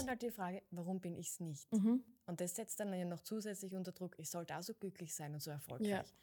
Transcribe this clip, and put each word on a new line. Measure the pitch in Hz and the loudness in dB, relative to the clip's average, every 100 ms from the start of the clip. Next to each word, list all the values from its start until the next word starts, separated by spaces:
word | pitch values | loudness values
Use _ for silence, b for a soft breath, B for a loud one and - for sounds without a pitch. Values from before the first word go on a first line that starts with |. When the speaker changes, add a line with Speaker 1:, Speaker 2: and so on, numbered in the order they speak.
Speaker 1:
dann | 262 | 4
halt | 240 | 2
die | 240 | 0
Frage, | 214 180 190 - | 0 -2 -2 -4
„Warum | 175 170 190 | -4 0 0
bin | 180 | 0
ich's | 170 170 - | -4 -4 -2
nicht?“ | 165 143 - | -2 -4 2
Speaker 2:
Mhm. | 220 214 247 - - - | 6 8 8 4 -8 -6
Speaker 1:
Und | 170 | 0
das | 180 - | 0 -2
setzt | 220 - | -2 0
dann | 202 | 0
ja | 185 | 2
noch | 175 170 | 2 0
zusätzlich | - 220 208 196 190 190 | -2 -2 -2 -2 -2 -2
unter | 180 | -2
Druck, | 185 180 - | -2 -4 -4
„Ich | 160 | -4
sollte | 175 165 151 | -2 -2 -2
auch | |
so | 180 | -4
glücklich | 220 196 185 165 | -4 -6 -6 -6
sein | - 147 | -4 -4
und | 147 | -4
so | 156 | -4
erfolgreich.“ | 147 - 123 208 | -4 -6 0 2
Speaker 2:
Ja. | 196 - b | 2 0 b